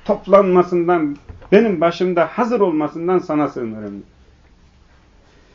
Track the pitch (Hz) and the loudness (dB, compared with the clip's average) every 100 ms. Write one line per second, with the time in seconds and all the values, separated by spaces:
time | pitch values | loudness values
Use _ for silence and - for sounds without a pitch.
0 | - 202 - 196 190 180 175 175 170 175 | -6 -4 4 4 6 4 2 0 0 0
1 | 151 143 - - - 202 233 170 170 170 | -2 -6 -14 -12 2 4 4 0 0 0
2 | 185 175 160 - 233 233 190 156 151 165 | -2 0 -2 -2 -2 0 0 0 -4 -4
3 | 170 185 175 151 143 139 117 110 104 101 | -2 -2 0 -2 -2 -4 -10 -10 -12 -14
4 | - _ _ _ _ _ _ _ _ _ | -18 _ _ _ _ _ _ _ _ _
5 | _ _ _ _ _ | _ _ _ _ _